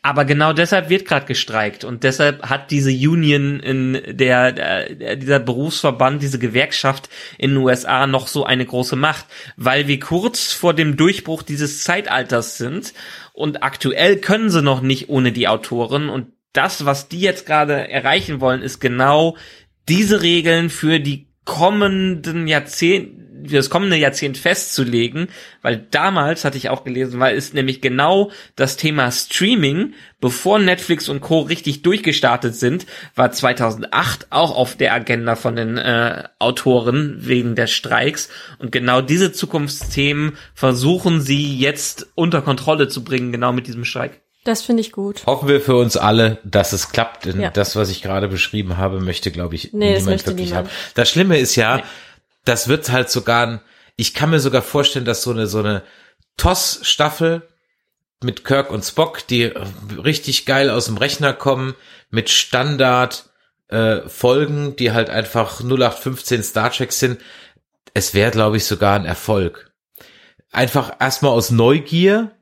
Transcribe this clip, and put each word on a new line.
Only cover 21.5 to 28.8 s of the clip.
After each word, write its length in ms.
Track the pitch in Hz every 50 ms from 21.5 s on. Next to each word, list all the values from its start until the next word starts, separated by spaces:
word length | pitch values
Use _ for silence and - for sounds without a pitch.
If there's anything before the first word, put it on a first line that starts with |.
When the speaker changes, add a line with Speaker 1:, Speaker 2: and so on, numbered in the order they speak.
| - 151 170 190 208 208 202 196 190 190 190 190 180 156 147 165 160 170 165
Speaker 1:
Jahrzehnt-, 1000 | 156 156 143 143 - - - 165 170 196 190 127 101 - - - - - 135 143
für 80 | 143 147
das 140 | 139 131 -
kommende 260 | - 170 202 196 175
Jahrzehnt 420 | 156 147 135 - - 151 139 131
festzulegen, 920 | - - - 285 - - - - - 131 120 120 117 117 120 131 156 175 185 - - - - - _
weil 160 | - 120 120 107 107 _
damals, 520 | - 147 160 190 190 170 143 151 165 165 -
hatte 140 | 143 131
ich 120 | 135 - -
auch 140 | 131 127 -
gelesen, 360 | 131 123 127 131 127 120 123
weil 160 | 131 131 107
ist 160 | 127 135 - -
nämlich 260 | 139 131 131 131 -
genau 500 | - 131 123 131 143 160 190 196 202 202 - - - _ _
das 180 | - 135 131 -
Thema 360 | -